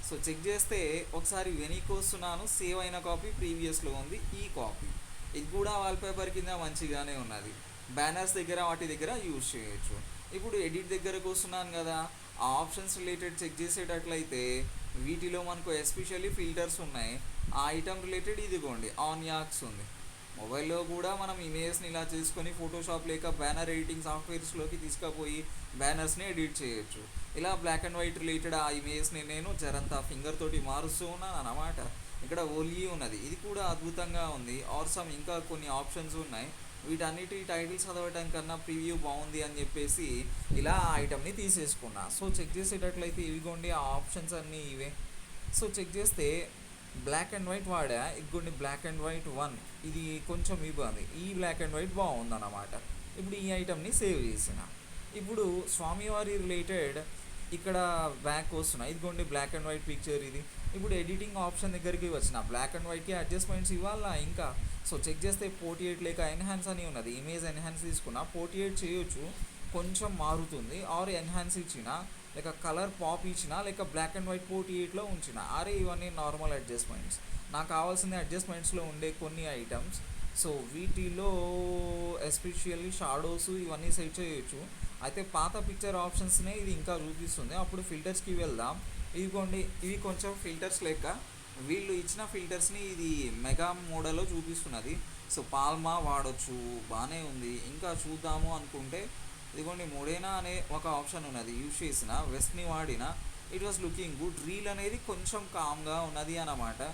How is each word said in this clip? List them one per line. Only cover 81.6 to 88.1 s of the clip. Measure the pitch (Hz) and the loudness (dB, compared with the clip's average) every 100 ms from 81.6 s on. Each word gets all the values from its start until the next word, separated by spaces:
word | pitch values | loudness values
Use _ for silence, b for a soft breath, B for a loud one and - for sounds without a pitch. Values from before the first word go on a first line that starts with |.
| 180 180 175 175 175 170 151 | 2 2 2 2 0 0 0
especially | - 180 175 180 170 180 185 | 0 2 2 2 0 -2 0
షాడోస్ | 160 139 165 170 - | 2 2 2 0 0
ఇవన్నీ | 185 170 151 170 | 0 -2 2 8
సెట్ | - 160 185 | 8 8 -2
చేయొచ్చు. | 170 147 120 135 185 - - - | -2 -2 -4 -6 -8 -2 -2 0
అయితే | 135 202 | -4 -2
పాత | 190 160 165 220 196 | 0 2 2 2 0
పిక్చర్ | 190 202 185 | 0 0 0
ఆప్షన్స్నే | 180 - 185 - 190 | 2 2 6 4 4
ఇది | 214 196 | 0 0
ఇంకా | 170 156 | 0 2
చూపిస్తుంది. | 170 156 156 170 - 165 | 0 -2 -2 -2 -2 0
అప్పుడు | 180 180 185 | 0 0 0
ఫిల్టర్స్కి | 180 156 165 | -4 -4 -2